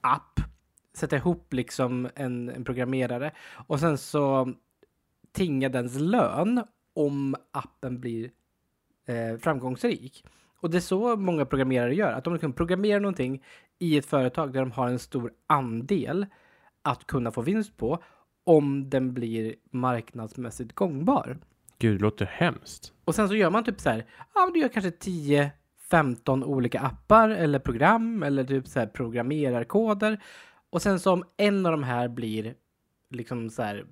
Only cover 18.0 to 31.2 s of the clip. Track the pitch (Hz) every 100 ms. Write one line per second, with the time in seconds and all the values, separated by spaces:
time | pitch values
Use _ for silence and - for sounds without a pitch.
18 | - _ _ _ - 160 143 139 135 135
19 | 131 123 117 113 110 - _ 127 127 120
20 | - 120 110 - 120 - 120 - 190 139
21 | 175 285 123 123 - _ _ _ 113 98
22 | 104 - 98 - 170 - - - - _
23 | - 165 208 214 175 208 226 190 147 113
24 | 113 - - 415 370 339 269 226 190 170
25 | - 175 143 143 143 - _ _ - 170
26 | 143 120 - 131 131 135 120 - 135 -
27 | _ 214 220 208 160 139 - 117 156 226
28 | 226 220 143 139 131 135 131 - 110 -
29 | 120 120 120 151 139 123 117 202 226 202
30 | 214 214 - - - _ _ 170 202 185
31 | 190 180